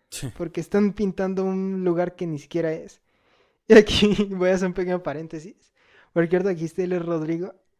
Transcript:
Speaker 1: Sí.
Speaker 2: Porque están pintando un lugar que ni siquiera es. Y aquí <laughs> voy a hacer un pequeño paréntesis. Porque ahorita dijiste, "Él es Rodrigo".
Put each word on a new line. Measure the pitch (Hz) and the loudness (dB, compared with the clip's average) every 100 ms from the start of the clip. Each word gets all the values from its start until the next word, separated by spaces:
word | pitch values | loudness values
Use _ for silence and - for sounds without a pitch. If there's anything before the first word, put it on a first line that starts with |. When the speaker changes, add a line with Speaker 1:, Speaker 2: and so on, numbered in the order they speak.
| _ | _
Speaker 1:
Sí. | - 131 | -12 -12
Speaker 2:
Porque | - 165 175 | -8 -8 -8
están | 160 202 208 | -2 2 2
pintando | - 202 185 190 190 190 | 0 -4 -2 -4 -2 -2
un | 190 190 190 180 | -2 -4 -2 -2
lugar | 170 175 175 | 0 -2 -4
que | 170 | -8
ni | 151 | -8
siquiera | - 170 165 | -6 -4 -4
es. | 160 - _ _ _ _ _ _ _ - | -4 -10 _ _ _ _ _ _ _ 6
Y | 220 | 8
aquí | 208 - 208 190 | 8 4 2 2
<laughs> | 202 | -2
voy | 190 180 | 0 2
a | 185 | 2
hacer | 185 | 0
un | 180 | -4
pequeño | 180 180 | -4 -4
paréntesis. | 175 139 160 160 170 - _ _ _ _ _ | -4 -8 -10 -12 -14 -20 _ _ _ _ _
Porque | - 165 180 | 0 2 2
ahorita | 196 | 0
dijiste, | 170 160 - 180 | -2 -6 -4 -4
"Él | |
es | 180 170 | -2 -2
Rodrigo". | 165 156 165 190 - _ _ | -4 -2 -4 -6 -12 _ _